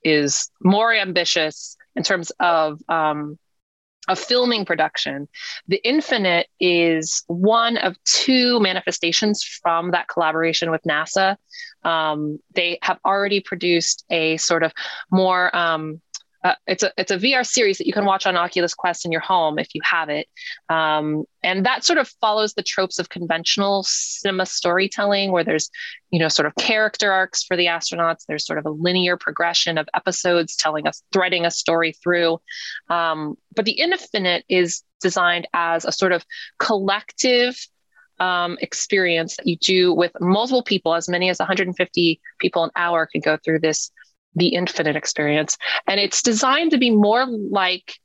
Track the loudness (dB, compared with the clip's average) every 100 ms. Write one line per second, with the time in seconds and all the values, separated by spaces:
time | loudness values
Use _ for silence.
0 | 2 2 2 -2 -6 _ 2 4 4 2
1 | 0 -2 0 0 -2 -4 -18 -20 _ -6
2 | -2 -2 -4 -2 2 2 2 -2 -4 0
3 | 0 -2 -6 -12 _ _ _ _ _ _
4 | -4 -4 0 0 2 0 -2 0 -2 -2
5 | -6 -8 -12 -14 -14 -14 -4 -2 2 0
6 | 0 0 2 2 0 _ 2 4 4 2
7 | -2 -6 -4 0 4 4 2 0 -2 -4
8 | 0 0 2 4 4 4 2 0 -4 -2
9 | -2 0 0 0 -4 -4 0 0 2 -2
10 | 0 0 0 2 0 0 0 -2 0 -2
11 | -2 0 2 0 _ -18 -18 _ -2 0
12 | 0 -2 -4 -6 _ -2 -2 -2 -4 -2
13 | 0 0 0 -2 -4 -4 0 2 0 -4
14 | -2 -2 0 0 0 2 0 -2 -12 -12
15 | 0 2 4 2 2 0 0 -2 -4 -10
16 | _ -20 _ _ -2 0 -2 0 -2 -2
17 | -2 0 2 0 0 2 2 0 -2 0
18 | 0 2 0 0 0 0 -2 0 -4 -4
19 | -4 -4 2 2 2 -2 -6 -4 -2 0
20 | -2 -6 -6 -14 -16 -16 -2 0 2 2
21 | 0 -2 -4 _ -2 0 0 2 2 2
22 | 0 0 0 2 0 -2 -4 -2 -4 -4
23 | -8 -8 -4 -2 0 0 2 0 0 -4
24 | -4 -4 -2 -2 -2 -2 0 2 0 0
25 | 0 2 2 0 2 -2 -4 -10 -14 -16
26 | _ 0 0 2 0 -2 0 2 0 0
27 | 0 2 0 -4 -4 0 0 0 -4 -2
28 | 0 -2 -6 -6 -4 -4 -4 -2 0 2
29 | 0 0 -4 -2 -2 0 0 -2 -2 -2
30 | -2 -2 2 2 0 -2 -2 -2 -4 -6
31 | _ 0 0 0 0 -2 0 0 0 -2
32 | -2 2 2 0 -6 -14 -12 -14 _ -2
33 | 0 -2 -6 -8 _ -4 -2 0 0 0
34 | -2 -2 0 -2 0 2 2 -2 _ _
35 | -2 2 2 0 -2 -2 0 0 -2 0
36 | 2 0 -2 -16 -16 _ -2 0 0 -2
37 | -4 -2 2 2 2 -2 -16 _ _ _
38 | _ _ -2 0 -2 -4 -8 -6 0 2
39 | 2 2 0 -4 -4 0 2 4 4 4
40 | 0 0 2 2 2 0 0 -2 0 -2
41 | 0 0 0 0 0 0 -2 -2 -2 2
42 | 2 2 -6 _ -2 0 -2 -2 0 0
43 | 0 -2 0 0 0 0 0 -2 -6 _
44 | -20 _ _ 0 2 2 -2 -2 -2 -2
45 | -4 -2 0 0 0 -4 -4 -4 -2 -2
46 | 0 0 0 2 2 2 2 2 4 6
47 | 6 4 0 -4 -2 0 0 -2 -8 -20